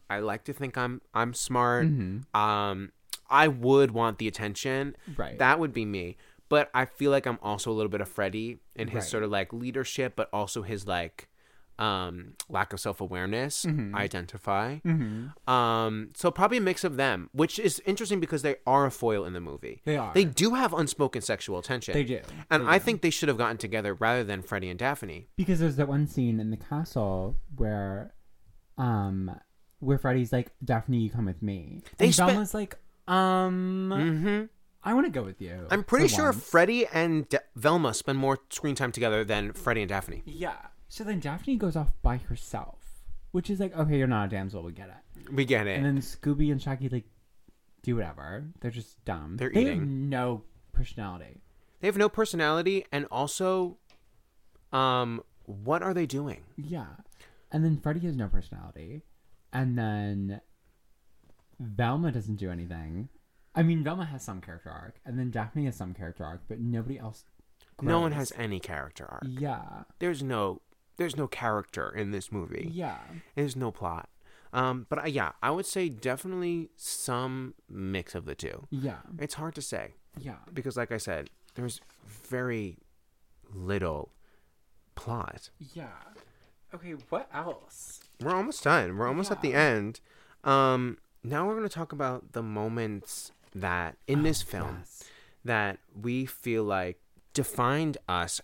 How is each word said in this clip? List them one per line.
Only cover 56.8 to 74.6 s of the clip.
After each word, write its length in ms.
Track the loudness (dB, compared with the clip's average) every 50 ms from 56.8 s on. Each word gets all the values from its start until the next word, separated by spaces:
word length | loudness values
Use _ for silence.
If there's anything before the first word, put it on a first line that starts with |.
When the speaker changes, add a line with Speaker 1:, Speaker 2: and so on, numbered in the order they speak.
| -8 -10 -14 -18 -20 -20 -20 -20 -20 -20 -20 -20 -12 -4
Speaker 2:
And 120 | 0 2 4
then 140 | 4 4
Freddy 220 | 2 0 -2 -2 0
has 160 | -2 -2 -2
no 120 | -2 0
personality. 760 | 4 4 4 4 2 -10 -14 -14 -14 -14 -14 -14 -14 -14 -14 -16 -18 -20 _ _ -20 -20 -20 _ -6 -2
And 240 | 0 0 2 2
then 640 | 2 2 0 0 0 0 -2 -2 -2 -2 -4 -6 -8 _ _ -20 _ _ _ _ _ _ _ _ _ _ -20 -20 -20 -20 -20 -20 _ _ _ -14 -10
Velma 520 | -10 -6 0 0 2 2 2 2 0 0
doesn't 240 | 0 -2 -2 -2 -4
do 140 | -4 -4 -6
anything. 580 | -6 -6 -6 -8 -8 -8 -8 -8 -8 -8 -8 -10 -14 -20 _ _ _ _ -18 _ 0
I 80 | 2 4
mean, 200 | 4 4 2 0
Velma 220 | -2 -2 -4 -6
has 180 | -6 -8 -10 -10
some 180 | -10 -12 -12
character 280 | -12 -14 -16 -16 -14 -14
arc, 300 | -14 -14 -14 -16 -20 -18 -12
and 140 | -8 -6 -4
then 120 | -4 -2
Daphne 340 | -2 -4 -4 -4 -2 -2 -2
has 100 | -2 -4
some 180 | -6 -8 -10 -8
character 300 | -8 -10 -10 -8 -10 -10
arc, 180 | -10 -10 -12 -10
but 120 | -10 -8 -4
nobody 380 | -2 -2 -2 -2 -4 -4 -8
else 280 | -8 -10 -12 -14 -14 -20 _ _ _ _ _ _ _ -20 _ -10 -4
Speaker 1:
No 180 | 0 2 4 4
one 120 | 4 2
Speaker 2:
grows. 180 | 0 -2 -4 -4
Speaker 1:
has 20 | -4
any 220 | -6 -4 -4 -4 -6
character 460 | -6 -6 -8 -8 -8 -10 -12 -16 -16 -14
arc. 140 | -12 -10 -8
Speaker 2:
Yeah. 560 | -8 -6 -4 -4 -4 -4 -6 -8 -12 -14 -16 -16 _ -10 -4
Speaker 1:
There's 240 | -2 -2 -2 -2 -2
no, 380 | -2 -2 0 0 -2 -4 -6 _ _ _ _ _ _ -6
there's 200 | -4 -4 -2 -2
no 100 | -4 -4
character 640 | -4 -4 -4 -2 0 0 0 -2 -4 -6 -6 -6 -6
in 220 | -4 -6 -4 -4
this 200 | -4 -6 -6 -6
movie. 380 | -6 -6 -6 -6 -8 -8 -8 -6
Speaker 2:
Yeah. 260 | -6 -6 -6 -6 -8 -10 -14 -16 -16 -18 -16 -10 -4
Speaker 1:
There's 200 | -4 -2 -2 -2
no 160 | -4 -4 -6
plot. 380 | -6 -4 -6 -6 -6 -6 -10 -12 _ -20 -20 -20 -20 -20 -14 -6 -2
Um, 320 | 0